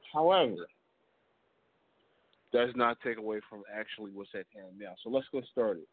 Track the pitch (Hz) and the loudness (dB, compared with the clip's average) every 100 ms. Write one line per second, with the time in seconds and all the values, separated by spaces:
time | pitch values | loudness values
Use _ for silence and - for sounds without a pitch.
0 | - 151 160 185 135 87 85 _ _ _ | -6 2 6 6 6 0 -8 _ _ _
1 | _ _ _ _ _ _ _ _ _ _ | _ _ _ _ _ _ _ _ _ _
2 | _ _ _ _ _ 120 120 120 120 117 | _ _ _ _ _ 2 2 2 2 2
3 | 127 110 110 107 - 107 98 104 107 - | -4 -4 -4 -6 -8 -18 -12 -10 -10 -10
4 | 104 98 98 104 92 107 95 95 101 90 | -12 -12 -12 -12 -12 -16 -20 -14 -14 -12
5 | 113 131 131 139 123 - 113 87 78 | -2 -2 -2 -8 -6 0 0 0 -6